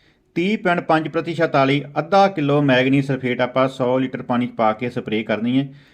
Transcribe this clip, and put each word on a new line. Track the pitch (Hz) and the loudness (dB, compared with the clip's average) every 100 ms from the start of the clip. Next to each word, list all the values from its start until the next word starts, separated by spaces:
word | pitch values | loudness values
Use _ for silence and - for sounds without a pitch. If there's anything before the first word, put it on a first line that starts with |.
| _ _ _ | _ _ _
ਤੀਹ | - 180 220 | -4 -2 0
ਪੁਆਇੰਟ | 185 175 | 0 -2
ਪੰਜ | 170 160 151 | 2 0 0
ਪ੍ਰਤੀਸ਼ਤ | 160 165 160 160 | -4 -4 -2 0
ਵਾਲੀ | 143 135 143 143 - | 2 2 0 -2 -6
ਅੱਧਾ | 151 196 196 | 2 4 4
ਕਿਲੋ | 196 143 147 | 2 0 2
ਮੈਗਨੀਜ਼ | 143 127 131 139 139 | 4 2 4 2 2
ਸਲਫੇਟ | 131 127 123 | -2 -2 -2
ਆਪਾਂ | 123 131 131 | 0 0 0
ਸੌ | - 123 131 | 0 0 0
ਲੀਟਰ | 131 120 | -2 -4
ਪਾਣੀ | - 123 120 | -4 -2 -2
'ਚ | |
ਪਾ | - 110 | 0 0
ਕੇ | 107 123 | 0 -4
ਸਪਰੇਅ | 120 107 107 | -6 -4 -4
ਕਰਨੀ | 110 107 120 131 | -2 -2 0 0
ਹੈ, | 139 - - | -2 -8 -20